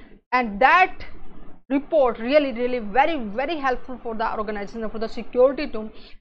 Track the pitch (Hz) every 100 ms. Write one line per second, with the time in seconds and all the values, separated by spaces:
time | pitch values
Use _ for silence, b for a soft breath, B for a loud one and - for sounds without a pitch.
0 | B B _ 254 240 196 262 349 359 -
1 | - - - - - - - 277 - 320
2 | 247 220 233 302 277 233 247 247 208 220
3 | 311 311 214 208 277 311 262 240 - 240
4 | 233 220 226 220 208 208 202 233 214 214
5 | 220 - 214 247 262 285 285 220 220 -
6 | B B